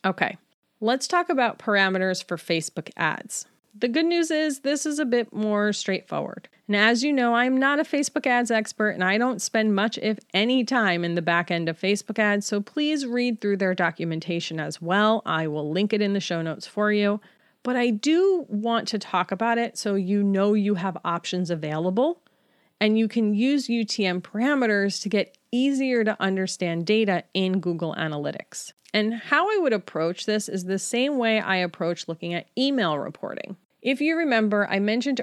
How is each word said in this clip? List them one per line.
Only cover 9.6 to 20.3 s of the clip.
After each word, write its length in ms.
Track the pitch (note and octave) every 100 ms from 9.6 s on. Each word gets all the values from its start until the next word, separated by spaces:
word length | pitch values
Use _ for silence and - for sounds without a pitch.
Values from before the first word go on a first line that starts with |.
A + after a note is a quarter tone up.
| G#3+
much, 220 | G3 A3 -
if 200 | G#3+ G#3+ -
any, 300 | F#3+ A3+ C4
time 400 | A3+ C4 G#3 F3
in 100 | E3+
the 80 | E3+
back 280 | E3 E3+ E3+
end 160 | E3+ E3
of 100 | D#3+
Facebook 380 | F#3+ G3+ - G#3+
ads, 280 | G#3 G#3 G#3
so 140 | G#3
please 460 | G3+ - D4 D#4 C4
read 340 | A#3+ B3 A3+
through 180 | G#3 G3
their 160 | F#3+
documentation 840 | F#3 E3+ E3 E3 D#3+ D#3+ E3+ - D#3+
as 240 | D#3 D#3
well. 400 | E3+ F#3+ G#3+ A3+
I 220 | - D#3+ D#3+
will 240 | D3+ D3
link 220 | E3 G#3
it 100 | G#3+
in 120 | G#3
the 60 | G3+
show 220 | - E3+
notes 240 | E3 D#3 -
for 260 | - G#3
you. 280 | G#3 G3+ G#3 - _ _ _
But 140 | B3 B3
I 140 | A#3+
do 540 | G#3+ C#4 D#4+ G4 F#4 -
want 400 | G#3 G#3+ A#3 G#3
to 100 | A3
talk 320 | - F#3 F3+
about 280 | F3+ A3+ A#3
it 200 | A#3 -
so 160 | G#3+
you 280 | G3 F#3 G3+
know 320 | G3+